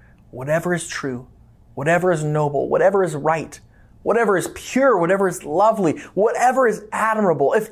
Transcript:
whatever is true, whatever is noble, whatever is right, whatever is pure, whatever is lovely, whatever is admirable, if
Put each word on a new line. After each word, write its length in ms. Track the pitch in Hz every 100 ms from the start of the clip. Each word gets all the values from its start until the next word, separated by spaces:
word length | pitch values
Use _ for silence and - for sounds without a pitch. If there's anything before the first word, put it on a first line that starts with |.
| - _ -
whatever 420 | 120 135 160 175
is 140 | 175 -
true, 400 | - 139 123 131 - - _ _
whatever 380 | - 143 175 180
is 100 | 160
noble, 460 | 151 151 147 139 127
whatever 340 | 151 180 196
is 140 | 175 151
right, 440 | 147 160 - - - _ - -
whatever 340 | - 220 214 185
is 120 | -
pure, 420 | - - 254 269 202
whatever 300 | 170 196 190
is 180 | 165
lovely, 540 | 143 160 220 202 170 123 -
whatever 540 | 175 226 226 240 254 247
is 160 | 190 -
admirable, 600 | - 220 220 202 147 139
if 180 | 220 214